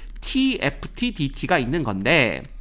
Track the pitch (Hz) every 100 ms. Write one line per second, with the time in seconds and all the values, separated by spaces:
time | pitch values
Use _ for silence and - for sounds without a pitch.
0 | - - - 262 262 - 143 - - -
1 | 143 139 139 - 120 170 120 170 117 95
2 | 113 165 113 67 - -